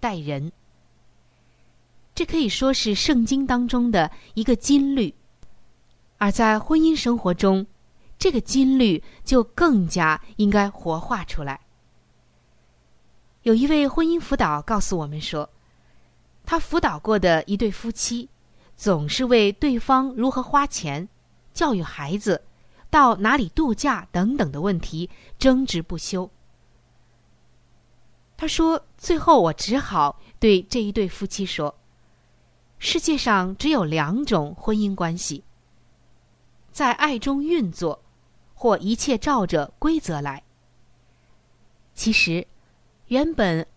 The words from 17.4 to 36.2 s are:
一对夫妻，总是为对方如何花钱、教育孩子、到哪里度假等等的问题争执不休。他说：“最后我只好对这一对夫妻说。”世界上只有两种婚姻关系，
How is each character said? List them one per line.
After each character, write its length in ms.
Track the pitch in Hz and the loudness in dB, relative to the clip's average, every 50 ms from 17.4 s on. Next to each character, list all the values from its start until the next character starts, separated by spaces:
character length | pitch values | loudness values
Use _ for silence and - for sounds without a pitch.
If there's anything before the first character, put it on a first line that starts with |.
| - | 0
一 120 | - 202 | -2 -4
对 140 | 196 247 208 | -2 -2 -2
夫 200 | 180 - - 226 | -4 -4 -8 -10
妻， 380 | - - - - 240 240 233 - - _ _ _ _ _ _ _ - | -8 -6 -6 -6 -6 -8 -10 -12 -18 _ _ _ _ _ _ _ -20
总 320 | - - 208 185 151 147 147 | -6 -2 0 0 0 0 -4
是 160 | - - 262 | -4 -2 0
为 260 | 233 247 226 208 202 | 4 4 4 4 4
对 300 | 208 - - 294 254 226 | 2 0 0 0 0 0
方 300 | - - 269 262 262 269 | 0 2 2 2 2 0
如 200 | - 214 233 269 | -2 -2 -2 -2
何 100 | - 254 | -2 -2
花 240 | 247 - 285 285 285 | -4 0 0 0 0
钱、 440 | 277 - - - 151 139 160 180 - - _ _ _ _ _ _ - _ | 0 -4 -6 -6 -6 -6 -6 -8 -10 -14 _ _ _ _ _ _ -16 _
教 220 | - 339 294 233 | -2 -2 0 0
育 80 | 185 160 | -2 -4
孩 340 | - - - 143 143 180 | -6 -8 -10 -6 -6 -6
子、 240 | 208 - 214 175 - - - - _ _ - _ - - - | -4 -2 -2 -2 -2 -2 -10 -20 _ _ -20 _ -20 -8 0
到 280 | - 302 277 240 214 | 4 6 6 6 4
哪 200 | 190 196 220 269 | 2 2 2 2
里 120 | 285 208 160 | 2 0 -2
度 260 | - - 320 262 214 | 0 0 0 0 0
假 320 | - - 285 240 180 185 - - | 0 0 -2 -2 -2 -6 -6 -2
等 240 | 175 190 220 277 | 0 0 0 0
等 160 | 285 202 139 139 | 0 -2 -2 -2
的 80 | 143 | -4
问 180 | 165 202 190 165 | -2 -2 -2 -2
题 320 | - - - 156 175 - - - - - - - | -4 -6 -6 -8 -8 -10 -12 -18 -20 -20 -8 2
争 280 | - 262 254 262 269 | 4 4 4 4 2
执 160 | - - 175 - | 0 -2 -4 -6
不 160 | - 180 160 | -6 -8 -10
休。 320 | - - - 180 185 190 - _ _ _ _ _ _ _ _ _ _ _ _ _ _ _ _ _ _ _ _ _ _ _ _ _ _ _ _ _ _ _ _ _ - - - _ _ _ _ | -8 -6 -6 -6 -6 -8 -12 _ _ _ _ _ _ _ _ _ _ _ _ _ _ _ _ _ _ _ _ _ _ _ _ _ _ _ _ _ _ _ _ _ -20 -20 -20 _ _ _ _
他 100 | - 320 | -10 -8
说： 380 | 311 - - 330 320 330 - - - - | -4 0 2 2 2 2 0 -4 -8 -18
“最 220 | - - - 349 311 | -16 -4 -2 -2 0
后 220 | - 339 320 247 175 | 4 6 6 6 6
我 100 | 165 151 | 4 0
只 240 | - - 185 226 | -2 -4 -2 -2
好 440 | 277 - - 202 170 147 143 - - - - - - | -2 -2 -2 0 0 0 0 -2 -6 -14 -20 -6 0
对 240 | - 220 202 185 185 | 4 4 4 4 2
这 180 | - - 247 | -2 -4 -4
一 120 | 214 208 196 | -4 -4 -2
对 160 | 226 196 175 | -2 -4 -4
夫 180 | - - 196 | -4 -8 -10
妻 180 | - - - 196 | -10 -8 -8 -8
说。” 300 | 180 - - 151 147 - - _ _ _ _ _ _ _ _ _ _ _ _ _ _ _ _ _ _ _ - | -8 -6 -6 -6 -6 -8 -10 _ _ _ _ _ _ _ _ _ _ _ _ _ _ _ _ _ _ _ -10
世 220 | - - - 339 | -6 -4 -4 -2
界 180 | - 330 311 269 | 0 0 -2 0
上 380 | - 254 214 190 180 185 190 | 0 2 2 2 0 -2 -4
只 140 | - - 302 | -2 0 0
有 140 | 311 254 180 | 2 2 0
两 400 | 151 160 160 147 147 190 247 294 | 0 0 -2 -2 0 -2 -2 -2
种 300 | 285 226 165 147 147 - | 0 0 0 0 -2 -8
婚 220 | - - 220 214 | -6 -4 -2 -2
姻 180 | 214 208 202 196 | 0 0 -2 -2
关 240 | - 180 165 165 180 | -4 -4 -4 -4 -6
系， 240 | - - 147 135 - - - _ _ _ _ _ _ _ _ _ _ _ _ _ | -8 -8 -8 -10 -14 -18 -20 _ _ _ _ _ _ _ _ _ _ _ _ _